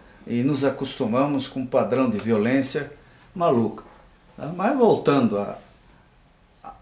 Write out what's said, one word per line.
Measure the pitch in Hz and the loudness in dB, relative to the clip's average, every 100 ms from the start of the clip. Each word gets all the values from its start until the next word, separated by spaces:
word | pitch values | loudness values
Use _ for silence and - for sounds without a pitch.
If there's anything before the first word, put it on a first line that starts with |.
| - - | -20 -20
e | - 120 | -6 -2
nos | 139 135 | 0 0
acostumamos | 135 - 135 - 113 123 147 135 - | 0 -2 -8 -4 0 0 0 -2 -4
com | 131 | -10
um | 123 | -2
padrão | 131 107 123 123 | 0 2 0 0
de | 104 | -2
violência | 110 107 113 135 131 151 139 - - - - | 0 2 2 2 0 -4 -6 -14 -20 -20 -16
maluca, | 180 170 117 107 - - - - _ _ - | -2 2 2 0 -4 -20 -20 -20 _ _ -12
né? | 143 | -10
Mas | 180 214 277 | -2 0 4
voltando | 220 143 151 143 113 101 | 4 4 2 4 2 0
à, | 98 - - - - - _ _ _ _ _ _ - - | -4 -10 -18 -20 -20 -20 _ _ _ _ _ _ -20 -20